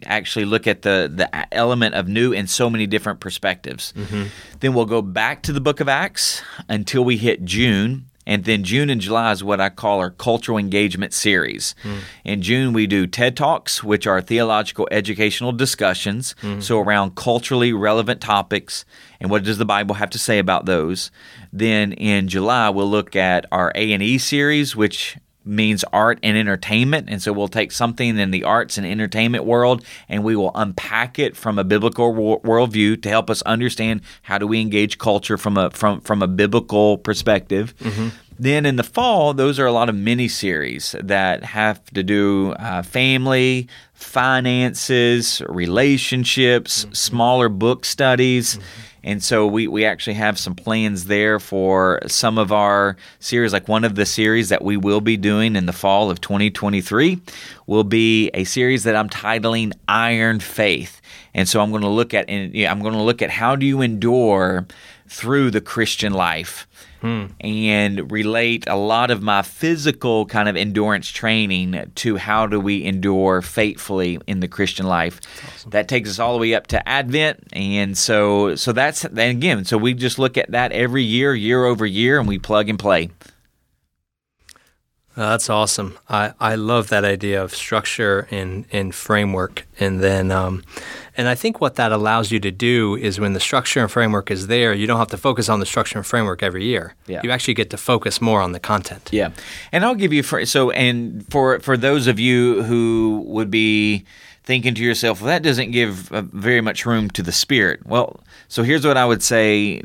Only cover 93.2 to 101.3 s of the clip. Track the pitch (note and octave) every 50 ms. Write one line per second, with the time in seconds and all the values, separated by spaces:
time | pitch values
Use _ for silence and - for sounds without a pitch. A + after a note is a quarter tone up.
93.2 | G#2 G2+ G2 F#2 - - - C3+ B2 - - C#3 A#2+ G2+ - A#2+ A#2 A2 G#2+ G2+
94.2 | F#2+ - G2+ F#2+ F#2+ G2 A#2 A#2+ A#2+ A2+ G#2 G2 G#2 A2 A#2+ A2+ A#2 G#2+ - G2
95.2 | - C#3 B2+ B2 A2+ - A2 G#2 G2 - - - G#2+ - - A2 G2 - - A#2+
96.2 | A2 G2+ F2+ E2+ - F#2+ F2+ F#2 G2 A#2 B2 G2+ E2 E2 - _ _ - F#2 D#2
97.2 | - A#2 B2+ B2+ - - B2 A#2 A2 - - G2+ - - B2+ A2+ - B2 A#2 -
98.2 | A#2+ A2+ A2 G2+ F#2+ F2+ F2 F2 - - G#2+ G2+ F2+ - - F#2+ - - G2+ G#2+
99.2 | G2 E2 - - - - - - - - - E3+ F#3+ A#3+ B3+ G#3 G3 F3+ D3+ D3
100.2 | C3+ - D#3 G#2+ F2+ A#2+ - C#3+ C3 B2+ - - B2+ B2 A#2+ A#2+ A#2+ A#2 - G#2+
101.2 | G2+ -